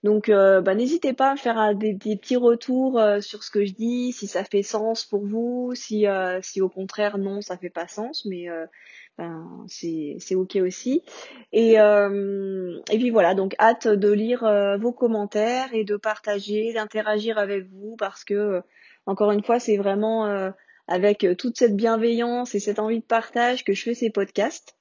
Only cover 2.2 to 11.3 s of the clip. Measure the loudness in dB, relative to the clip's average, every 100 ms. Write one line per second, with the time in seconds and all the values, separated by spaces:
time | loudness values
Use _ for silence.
2.2 | 0 2 4 2 0 0 0 2 2 2
3.2 | -2 -14 -6 -2 -2 -2 -4 -2 -4 -6
4.2 | -6 -6 -2 -2 -2 -4 -2 -4 -4 -4
5.2 | -4 -4 -4 -4 -6 -8 -6 0 0 0
6.2 | -2 -4 -6 -2 -2 -4 -12 -2 -2 -2
7.2 | -6 -6 -8 -10 -10 -10 -10 -8 -10 -8
8.2 | -8 -8 -8 -10 -12 _ -20 -20 -20 -14
9.2 | -12 -12 -14 -16 -16 -12 -8 -6 -8 -10
10.2 | -4 -2 0 0 -2 -2 -2 -2 -4 -20
11.2 | -20